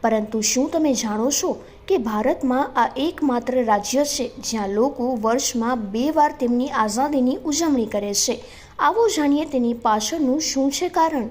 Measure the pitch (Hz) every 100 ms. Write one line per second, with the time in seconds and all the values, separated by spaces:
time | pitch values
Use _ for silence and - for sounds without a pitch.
0 | 233 220 214 220 214 247 294 330 311 247
1 | 226 208 233 285 370 226 - - - 359
2 | 226 214 226 302 262 254 269 262 - -
3 | 294 359 294 240 240 254 233 208 202 254
4 | 285 - - - - 226 196 202 254 277
5 | 240 254 220 240 - 247 226 247 208 208
6 | 269 320 294 294 240 240 269 277 220 208
7 | 285 294 247 330 320 285 330 269 220 208
8 | 202 202 - 240 - - - - - 381
9 | 466 320 294 285 302 269 233 233 233 214
10 | 214 330 277 277 311 269 269 269 359 349
11 | 330 311 233